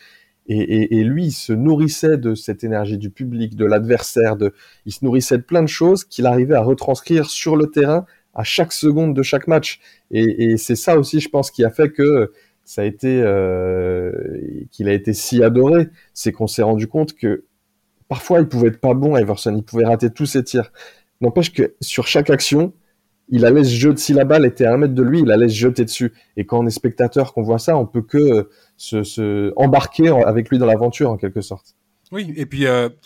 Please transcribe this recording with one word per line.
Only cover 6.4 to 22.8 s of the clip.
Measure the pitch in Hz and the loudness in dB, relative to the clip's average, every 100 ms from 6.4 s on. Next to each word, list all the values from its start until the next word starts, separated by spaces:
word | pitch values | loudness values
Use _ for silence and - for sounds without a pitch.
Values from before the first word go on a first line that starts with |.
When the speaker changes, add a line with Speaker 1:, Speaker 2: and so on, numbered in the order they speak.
| 127 147 | 2 2
Speaker 1:
à | |
retranscrire | 110 131 - 131 - 165 147 | 2 0 0 -4 0 -2 -2
sur | - 165 156 | -6 -2 0
le | 151 | 0
terrain | 151 143 160 180 _ _ | 0 0 0 -4 _ _
à | - | -10
chaque | 113 - 165 | -6 -2 -2
seconde | - 151 147 160 135 | 0 0 2 0 0
de | |
chaque | 135 139 151 | 0 -2 0
match. | 160 147 - _ _ _ | 0 0 -12 _ _ _
Et, | 113 110 104 117 | 0 0 2 0
et | 110 | 0
c'est | - 117 | -2 -4
ça | - 165 | 2 2
aussi, | 139 156 | 2 -2
je | 147 | -2
pense, | 147 131 | -4 -4
qui | - 117 | 0 -2
a | |
fait | - 151 | 2 -2
que | 151 143 143 104 - _ _ | 2 2 2 0 -6 _ _
ça | _ - | _ -6
a | 104 | -6
été, | 104 131 127 | -4 -2 0
euh... | 113 98 95 92 92 92 90 90 90 - - - - - - | 0 0 0 -2 -2 -2 -2 -4 -6 -8 -10 -10 -12 -12 -16
qu'il | _ 214 | _ -2
a | |
été | - 101 | -2 -2
si | 107 - 123 | -6 -2 2
adoré. | 113 120 135 170 165 _ _ | 4 4 4 4 0 _ _
C'est | - - | -8 -6
qu'on | - 107 | -4 -6
s'est | - | -2
rendu | 110 110 113 | 0 0 -2
compte | 156 156 | -4 -4
que | - 113 101 - _ _ _ _ _ _ | -4 -4 -4 -8 _ _ _ _ _ _
parfois, | 127 - 175 | -12 0 0
il | 156 | 2
pouvait | 123 117 | 2 0
être | 110 | 2
pas | 131 | 0
bon, | 127 143 143 | 0 2 2
Iverson, | 104 104 117 107 | 0 -2 -2 -4
il | |
pouvait | 107 113 113 | -4 0 0
rater | 117 117 | 2 0
tous | - 147 | -2 -4
ses | 135 | -2
tirs. | 123 123 113 _ - _ _ _ | -2 -2 -4 _ -20 _ _ _
N'empêche | 120 180 170 | -2 0 -2
que | - 113 - | 0 -2 -2
sur | - - - | -8 -6 -2
chaque | 156 147 | 0 2
action, | 139 - 143 175 - | 0 2 0 0 -4